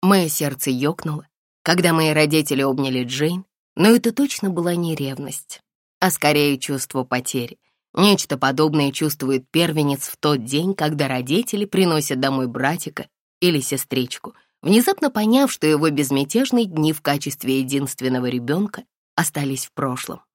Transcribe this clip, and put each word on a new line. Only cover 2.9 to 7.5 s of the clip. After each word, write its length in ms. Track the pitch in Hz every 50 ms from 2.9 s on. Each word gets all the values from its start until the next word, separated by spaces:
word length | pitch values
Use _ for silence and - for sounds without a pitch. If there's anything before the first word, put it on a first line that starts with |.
| 127 127 123
Джейн, 400 | 120 127 131 147 156 175 180 190 _ _ _ _ _ _
но 140 | - 165 208
это 220 | 233 240 - 233 226
точно 380 | - 285 277 - - - 196
была 240 | 180 170 170 175 175
не 200 | 175 175 165 160
ревность, 640 | 143 143 135 135 131 143 139 - - - _ - - _ _ _ _ _ _ _ _
а 100 | - 185
скорее 480 | 180 - - 147 151 147 147 143 143 131
чувство 460 | - - 147 135 127 - - 135 127
потери. 540 | 127 - 127 127 - - 135 120 120